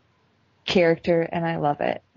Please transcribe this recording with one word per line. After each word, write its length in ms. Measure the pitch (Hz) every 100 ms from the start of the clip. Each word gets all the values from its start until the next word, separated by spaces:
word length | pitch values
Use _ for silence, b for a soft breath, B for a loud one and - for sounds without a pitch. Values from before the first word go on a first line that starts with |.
| _ _ _ _ _ _ -
character, 560 | 185 165 165 - 170
and 240 | 165 170 165
I 100 | 165
love 220 | 147 -
it. 240 | 60 - -